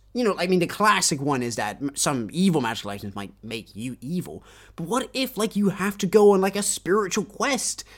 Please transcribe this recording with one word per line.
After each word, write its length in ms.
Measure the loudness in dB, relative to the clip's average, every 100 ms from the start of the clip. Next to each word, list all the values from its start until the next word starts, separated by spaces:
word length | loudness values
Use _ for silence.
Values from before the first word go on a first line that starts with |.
| _
You 120 | -2
know, 100 | -2 0
I 80 | 2
mean, 140 | 2
the 60 | 2
classic 540 | 0 4 4 2 0
one 220 | 0 0
is 140 | -2 -4
that 200 | -4 -4
m-, 100 | -6
some 340 | -2 -2 0 -2
evil 280 | 2 4 4
magical 300 | 0 -4 -8
items 240 | -8 -10
might 180 | -10 -12 -12
make 340 | -12 -10 -12 -12
you 200 | -10 -10
evil. 420 | -6 -6 -6 -12 -18 -20 -20
But 100 | -12
what 260 | -4 -4 -4
if, 240 | -4 -4 -2
like, 200 | -2 0
you 140 | 0
have 280 | 0 -4 -4
to 80 | 2
go 260 | 6 8
on, 80 | 6
like, 160 | 2 -2
a 60 |
spiritual 640 | -4 -4 0 0 0 -2
quest 600 | -4 -4 -2 -2 -4 -8 -14